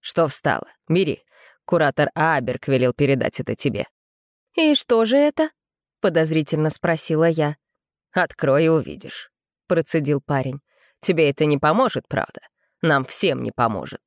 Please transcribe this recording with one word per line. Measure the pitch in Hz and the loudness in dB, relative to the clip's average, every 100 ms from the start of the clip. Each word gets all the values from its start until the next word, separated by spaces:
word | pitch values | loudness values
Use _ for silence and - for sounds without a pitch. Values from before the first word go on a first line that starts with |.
"Что | - - 160 | -4 0 0
встала? | - 147 82 - _ _ | 0 -2 -2 -6 _ _
Бери. | 165 175 113 _ _ - _ | 0 0 -4 _ _ -20 _
Куратор | - 175 147 - 147 | -4 0 0 2 -2
Ааберг | - 156 151 120 127 - | 0 0 0 -2 -6 -2
велел | 135 123 | 2 2
передать | - 143 135 - - | 2 0 2 -2 -4
это | - | -6
тебе". | - 143 104 - _ _ _ _ _ _ | -4 -2 -4 -8 _ _ _ _ _ _
"И | - 311 | 0 2
что | 285 - 233 226 | 2 2 2 4
же | 269 | 4
это?" | 294 294 311 _ _ _ _ _ | 2 2 -4 _ _ _ _ _
подозрительно | 196 165 160 160 147 156 156 | 0 2 2 0 0 0 0
спросила | - 175 160 - 156 165 | -2 -2 -2 -2 2 2
я. | 156 147 151 _ _ _ _ _ | 2 -2 -4 _ _ _ _ _
"Открой | - 170 - 143 139 160 | -4 -4 -2 0 2 4
и | |
увидишь", | 160 117 - - - - _ _ _ _ | 2 0 -12 -14 -18 -20 _ _ _ _
процедил | 170 156 160 143 147 | -2 0 -2 0 -2
парень. | - 139 131 139 _ _ _ _ | -2 -4 -4 -10 _ _ _ _
"Тебе | - 151 151 | -2 2 2
это | 139 151 | 2 0
не | 147 | 2
поможет, | 151 185 254 135 - | 2 2 0 -4 -6
правда? | - - - _ _ _ _ | -6 -6 -12 _ _ _ _
Нам | 165 143 131 | 0 0 0
всем | - 185 127 | -2 -2 -2
не | 123 | -6
поможет". | - 117 101 - - | -2 -2 -2 -8 -16